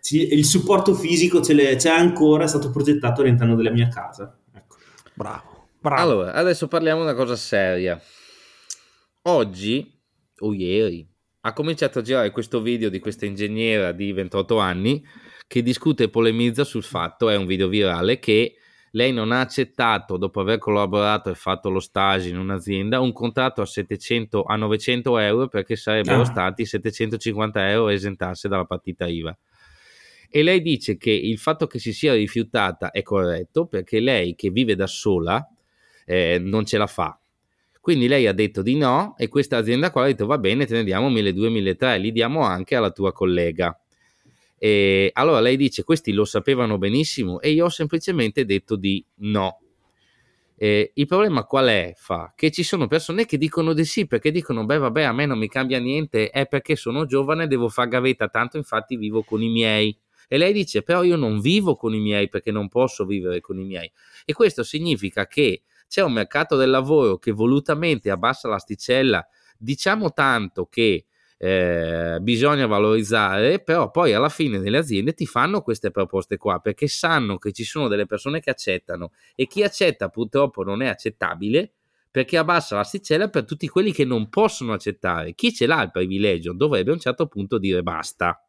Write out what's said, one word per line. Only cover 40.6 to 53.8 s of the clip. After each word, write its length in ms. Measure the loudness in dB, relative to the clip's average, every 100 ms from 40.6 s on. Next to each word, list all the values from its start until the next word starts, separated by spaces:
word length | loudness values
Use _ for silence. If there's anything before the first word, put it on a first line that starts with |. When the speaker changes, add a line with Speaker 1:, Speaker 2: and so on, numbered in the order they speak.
| 0
Speaker 3:
te 80 |
ne 100 | 0
diamo 260 | 0 0 2
milleduecento, 400 | 2 0 0 0
milletre, 460 | 0 0 0 0 0
li 140 | 0
diamo 280 | 0 0 0
anche 360 | 0 -2 -2 0
alla 140 | 0
tua 220 | 0 -4
collega". 680 | 0 0 2 0 0 -4 -4 _ _ _ _ _ _ _ _
E 540 | 2 4 4 4 2
allora 280 | 2 2 4
lei 160 | 4 4
dice: 260 | 0 -2
"Questi 280 | -2 0 0
lo 120 | 0
sapevano 540 | 0 0 0 0 2 0
benissimo 600 | 0 0 -2 -2 -4 -2
e 80 | 0
io 160 | 2 2
ho 20 |
semplicemente 800 | 0 -4 -4 -2 0 0 0 0
detto 300 | -2 0 -2
di 280 | 0 -2 -6 _
no". 440 | -2 0 -2 -4 _ _ _ _ _ _ _ _ _ _
Eh, 360 | 0 2 0
il 120 | -2 0
problema 380 | 2 2 0
qual 220 | 0 2 4
è? 240 | 2 0
Fa 380 | -10 -8 -6 -6
che 160 | _ -2
ci 120 | 0
sono 240 | -4 -2 0
persone 400 | -2 -2 -4 -2
che 100 | -2
dicono 380 | -2 0 0
di 100 | 0